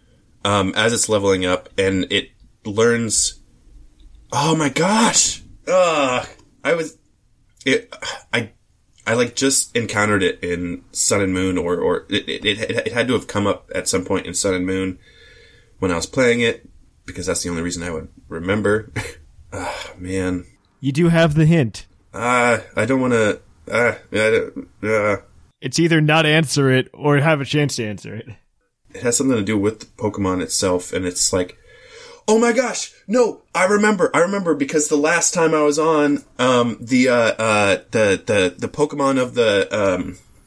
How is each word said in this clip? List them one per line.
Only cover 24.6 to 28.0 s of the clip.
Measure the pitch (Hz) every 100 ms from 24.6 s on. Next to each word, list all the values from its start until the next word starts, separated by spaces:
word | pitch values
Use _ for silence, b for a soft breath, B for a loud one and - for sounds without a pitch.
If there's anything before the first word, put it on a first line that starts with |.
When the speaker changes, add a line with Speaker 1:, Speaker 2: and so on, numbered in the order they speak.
| - -
Speaker 1:
uh. | 104 110 104 98 - - _ _
Speaker 2:
It's | 135 143
either | 165 160
not | 151 156 156
answer | 156 147 - 135
it | 127 127
or | - 147 143
have | 156 151
a |
chance | 135 151 147 -
to | 107
answer | 98